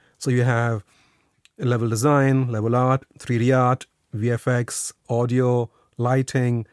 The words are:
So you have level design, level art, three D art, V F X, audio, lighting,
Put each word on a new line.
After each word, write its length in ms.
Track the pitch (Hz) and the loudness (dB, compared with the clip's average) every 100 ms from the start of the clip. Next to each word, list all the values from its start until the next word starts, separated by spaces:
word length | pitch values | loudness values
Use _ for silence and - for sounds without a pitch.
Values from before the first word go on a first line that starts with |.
| _ _ | _ _
So 120 | - | -2
you 120 | 123 | 0
have 400 | 123 117 117 113 - _ _ _ _ _ _ _ | 2 2 0 -2 -8 _ _ _ _ _ _ _
level 320 | 123 120 117 | -2 0 0
design, 640 | 110 139 143 135 135 127 | 0 2 4 4 2 0
level 240 | 110 110 123 | -2 0 2
art, 280 | 127 131 - - | 2 0 -4 -20
three 200 | - 120 | -4 -2
D 120 | 123 | 2
art, 340 | 131 123 131 - _ _ | 2 2 0 -6 _ _
V 180 | 110 113 | -6 -4
F 160 | 117 - | -2 -2
X, 460 | 123 120 - - - _ | -2 -2 -8 -10 -14 _
audio, 600 | 120 120 123 123 123 117 _ _ - | -2 0 0 2 0 -2 _ _ -6
lighting, 680 | 120 131 131 135 123 120 110 | 0 0 0 -2 0 -2 -6